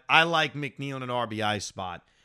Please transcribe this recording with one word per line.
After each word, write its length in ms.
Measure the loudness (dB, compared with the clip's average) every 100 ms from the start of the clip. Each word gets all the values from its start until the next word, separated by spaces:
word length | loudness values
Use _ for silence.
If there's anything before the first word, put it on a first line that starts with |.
| 4
I 160 | 4
like 300 | 6 4 0
McNeil 420 | -2 -8 -8 -8 -6
in 60 |
an 60 | -4
R 180 | -2 -2
B 140 | -2
I 160 | 0 -2
spot. 440 | -4 -10 -10 -10 _ _